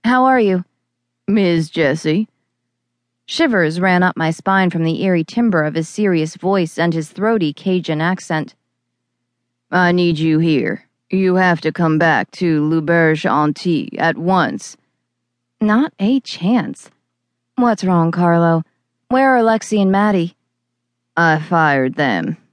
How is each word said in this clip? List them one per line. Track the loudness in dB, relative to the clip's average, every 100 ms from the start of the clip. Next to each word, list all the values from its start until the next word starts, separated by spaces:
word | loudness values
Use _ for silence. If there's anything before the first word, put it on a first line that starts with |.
How | 0 2 2
are | 2
you?" | 2 0 -4 _ _ _ _ _ -2
"Miss | 0 2 0 -2
Jessie?" | 0 0 0 -2 -2 -4 _ _ _ _ _ _ _ _ _ -12
Shivers | -2 0 2 0 0
ran | 2 2
up | 2 0
my | -4
spine | -4 0 0 0
from | 0
the | -2 -2
eerie | 0 -2
timbre | -2 -2 0 0
of | -2 -4
his | -6
serious | -2 0 0 -2 -4
voice | -2 -2 -2 -2
and | -2
his | -2 -6
throaty | -4 -2 0 -2
Cajun | -4 -4 -4 -2 -4
accent. | -2 -4 -6 -6 -6 _ _ _ _ _ _ _ _ _ _ _ _
"I | 0 2
need | 2 0 0
you | 0 2
here. | 2 0 -2 -6 _ _ _
You | -2 0 2
have | 2 2
to | -2
come | -2 0 2
back | 2 0 -2
to | -4 -2 0
L'Auberge | 0 -2 0 2 2 0 0
Auntie | 0 0 -2 -2 -2 -4 -4
at | -2 -2
once." | 0 0 0 -4 -12 -20 _ _ _ _ _ _ _ _
Not | 0 2 0 _
a | -2 -2
chance. | -4 -6 -2 0 -2 -10 -20 _ _ _ _ _ _ -2
"What's | 0 0
wrong, | 0 2 2
Carlo? | 0 2 2 2 0 -4 _ _ _ _
Where | 2 4 4
are |
Lexi | 2 0 -2 0
and | 2
Maddie?" | 2 2 0 -2 _ _ _ _ _ _ _ _ 0
"I | 0 0
fired | 0 0 2 2 -2 -2
them. | -2 -2 -4 -8 _